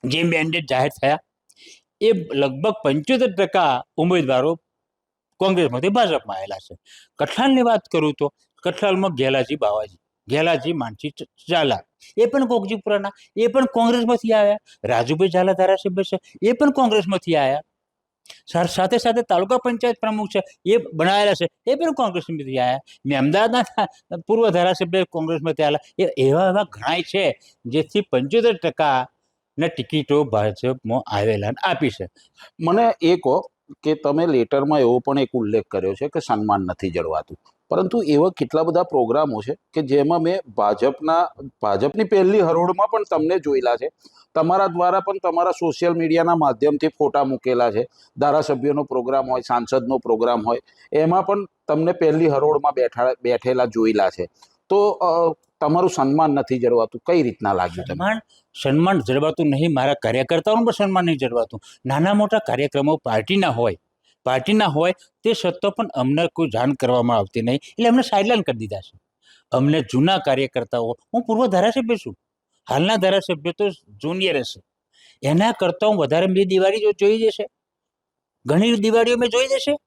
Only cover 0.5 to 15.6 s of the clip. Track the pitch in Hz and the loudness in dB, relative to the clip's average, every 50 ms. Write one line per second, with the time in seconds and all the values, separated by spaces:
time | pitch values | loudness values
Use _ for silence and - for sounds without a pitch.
0.5 | 160 170 156 135 135 127 131 147 - - - 135 147 156 _ _ _ _ _ _ | -2 -4 -4 -2 0 0 0 0 -2 -2 0 0 0 0 _ _ _ _ _ _
1.5 | _ _ - - - _ _ _ _ _ - 220 220 185 165 - - 139 143 135 | _ _ -20 -20 -20 _ _ _ _ _ 2 2 2 2 -2 -4 -2 -2 -2 -2
2.5 | 131 135 160 214 202 - - 147 139 156 147 - 262 247 254 247 180 170 196 185 | -2 -2 -2 -4 -4 -2 -2 -2 -2 -2 0 0 0 2 2 0 0 -2 -2 0
3.5 | - 190 175 151 131 123 - _ _ - 156 175 180 180 151 127 131 127 131 156 | 2 2 2 2 0 -2 -4 _ _ -2 0 2 2 2 2 2 2 2 2 0
4.5 | 170 170 _ _ _ _ _ _ _ _ _ _ _ _ _ _ _ _ 185 190 | -2 -4 _ _ _ _ _ _ _ _ _ _ _ _ _ _ _ _ 0 0
5.5 | 190 180 170 139 120 123 143 190 202 247 233 190 156 131 - - 98 95 98 98 | 2 2 0 0 0 -2 -2 0 2 2 0 2 0 -4 -4 -6 -10 -10 -10 -12
6.5 | 98 95 - - 90 - _ _ - - - _ _ - 143 143 - - 247 277 | -12 -14 -16 -20 -20 -20 _ _ -20 -20 -20 _ _ -4 -4 -4 -2 0 2 2
7.5 | 269 262 247 233 226 208 _ - - 165 151 151 143 - 147 143 _ _ _ _ | 4 4 4 2 2 0 _ -2 -2 -2 0 0 -2 -2 -4 -6 _ _ _ _
8.5 | _ _ - - - - - 202 190 185 196 196 165 123 135 135 131 135 127 - | _ _ -6 -6 -4 -2 0 0 0 0 0 -2 -2 -2 -2 0 0 0 -2 -2
9.5 | 147 147 117 104 104 107 110 104 - _ _ _ _ _ _ - 123 147 160 170 | -4 -2 -2 -2 -2 -2 -4 -8 -12 _ _ _ _ _ _ -4 -2 -2 0 0
10.5 | 165 147 123 156 170 156 123 113 110 - - 147 - - 147 _ _ _ - - | 0 0 -2 -4 -6 -4 -6 -8 -10 -12 -12 -12 -12 -12 -20 _ _ _ -8 -2
11.5 | 175 170 156 139 117 - - _ _ _ _ - - - 226 240 233 277 269 233 | 0 0 2 0 0 -2 -6 _ _ _ _ -10 0 0 0 2 2 0 0 0
12.5 | 247 233 196 196 226 208 - 214 208 202 196 202 - _ - _ _ 202 226 233 | 0 -2 -2 -4 -8 -6 -2 -2 -2 -2 -2 -6 -12 _ -20 _ _ -2 -2 0
13.5 | - 262 262 262 - 233 233 233 240 247 233 226 247 220 - 226 220 214 208 202 | 2 0 0 0 0 0 2 2 2 0 0 0 0 -2 0 0 2 4 4 2
14.5 | 208 208 _ _ - _ - 104 120 117 120 120 156 156 190 190 170 185 180 190 | 2 -2 _ _ -20 _ -4 -2 0 0 0 0 0 0 0 0 2 2 2 2
15.5 | 190 185 | 2 2